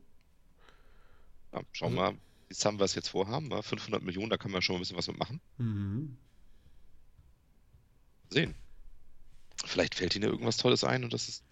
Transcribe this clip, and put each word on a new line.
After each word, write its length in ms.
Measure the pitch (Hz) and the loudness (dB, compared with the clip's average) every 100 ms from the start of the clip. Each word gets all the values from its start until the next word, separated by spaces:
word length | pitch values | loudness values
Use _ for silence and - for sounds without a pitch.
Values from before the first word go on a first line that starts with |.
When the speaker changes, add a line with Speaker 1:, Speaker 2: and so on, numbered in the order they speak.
| - - - - - - - - - - - - - - - | -14 -20 -20 -20 -20 -20 -20 -20 -20 -20 -20 -20 -20 -18 -10
Speaker 1:
Ja, 100 | - - | -10 -8
schauen 160 | - - | -2 0
Speaker 2:
Also 80 | 90 | 4
Speaker 1:
wir 160 | 95 | 2
mal, 60 | 101 - - - | 0 -14 -20 -12
wie 60 | |
Sunrise 400 | - 107 104 95 - | 2 2 6 4 2
jetzt 120 | - | 0
vorhaben, 420 | 90 98 143 143 | 0 2 0 -2
wa? 120 | 101 | -2
Fünfhundert 400 | - - - 107 | -2 -4 0 -2
Millionen, 280 | 90 90 110 | 0 -2 0
da 60 | 95 | 0
kann 140 | 98 | 0
man 100 | 92 | 0
schon 140 | - 92 | 2 0
ein 40 | |
bisschen 160 | 90 87 | 0 -4
was 120 | 87 | -4
mitmachen. 320 | - 87 143 - - | -2 -4 -4 -10 -4
Speaker 2:
Mhm. 600 | 117 101 98 110 156 117 - - - - - - - - - - - - _ - - - - - - - - | 0 0 0 -2 -4 -10 -18 -20 -20 -20 -20 -20 -18 -18 -20 -20 -20 -20 _ -20 -20 -20 -20 -20 -20 -20 0
Speaker 1:
Sehen. 240 | - 120 - - - - - - - - - - - | 2 2 -2 -12 -12 -12 -12 -14 -14 -14 -16 -14 -10
Vielleicht 320 | - - 80 - | -2 2 2 2
fällt 180 | 87 | 0
ihnen 100 | 101 | 2
ja 60 | 107 | 2
irgendwas 260 | 110 117 - | 2 2 4
Tolles 280 | 123 120 | 6 6
ein 180 | 127 127 | 6 2
und 80 | 120 | 0
das 160 | 120 - | -2 -4
ist, 140 | - - | -8 -14